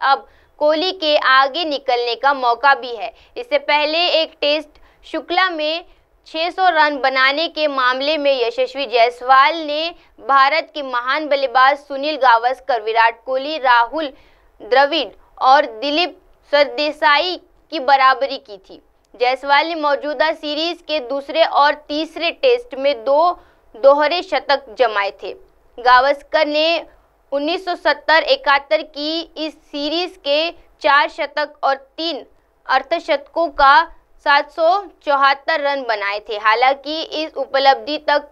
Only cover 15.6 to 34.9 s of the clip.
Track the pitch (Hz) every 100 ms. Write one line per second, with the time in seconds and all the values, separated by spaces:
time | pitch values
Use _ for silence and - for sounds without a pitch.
15.6 | 294 220 285 294 349 - _ _ _ 285
16.6 | 277 240 302 294 311 294 349 339 - _
17.6 | _ - 262 277 262 254 233 269 - 196
18.6 | _ 175 _ _ _ 202 247 262 277 285
19.6 | 320 330 294 277 294 254 311 320 302 294
20.6 | 330 339 - 302 240 277 277 302 330 -
21.6 | 285 294 - 294 320 - 330 - 262 240
22.6 | 240 262 277 247 220 285 349 339 _ _
23.6 | _ 226 254 285 294 349 370 269 - 277
24.6 | 277 214 233 208 196 - 190 - - _
25.6 | _ - 247 254 269 285 - 311 302 294
26.6 | 320 339 - _ _ _ _ 285 294 359
27.6 | 370 349 320 294 - 320 294 262 294 277
28.6 | 285 311 311 277 294 330 - - 311 302
29.6 | _ 294 294 320 359 349 277 294 330 330
30.6 | _ _ 302 277 311 330 285 294 294 294
31.6 | 277 277 - - 330 269 - _ _ _
32.6 | - 269 269 339 339 285 - - 330 285
33.6 | 277 294 330 - _ _ 302 285 294 -
34.6 | 320 392 370